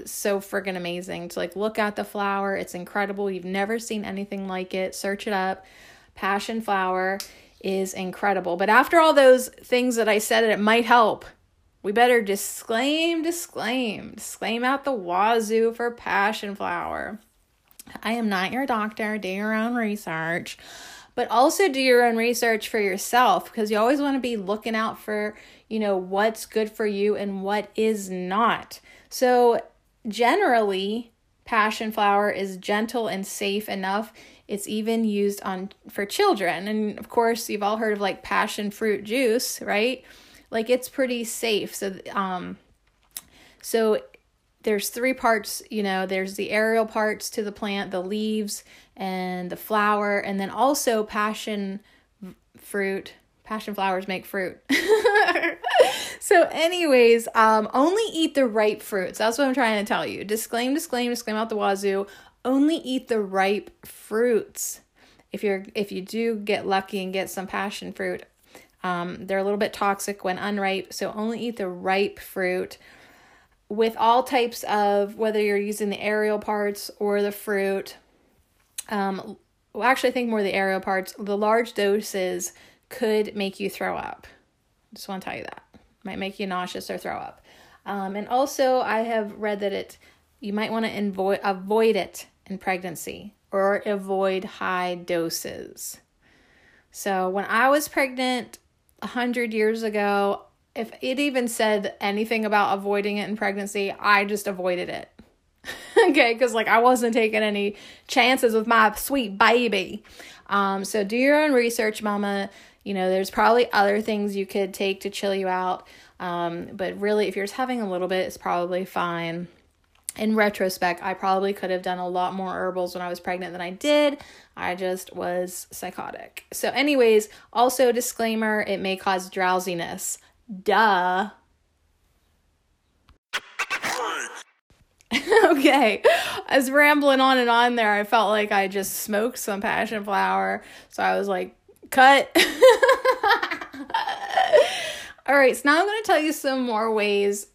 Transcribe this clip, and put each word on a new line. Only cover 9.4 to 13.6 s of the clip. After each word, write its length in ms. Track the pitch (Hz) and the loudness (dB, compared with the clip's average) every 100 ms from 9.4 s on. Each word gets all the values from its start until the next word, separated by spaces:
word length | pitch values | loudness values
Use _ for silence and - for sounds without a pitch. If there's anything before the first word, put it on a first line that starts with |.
| 226 | 4
things 480 | - - 247 254 226 | -10 -2 0 2 0
that 140 | 214 | 2
I 80 | 208 | 2
said, 260 | - 226 | 2 2
it 160 | 226 196 | 4 2
might 260 | 208 226 226 | 4 4 6
help. 380 | 240 214 131 - - _ _ _ _ | 6 6 2 -8 -20 _ _ _ _
We 80 | 196 | -2
better 300 | 208 247 240 | 4 6 6
disclaim, 1000 | 202 202 - - - 226 269 311 330 330 | 2 -4 -6 -10 -6 -2 0 0 0 0
disclaim, 920 | 311 339 - - | -2 -4 -8 -8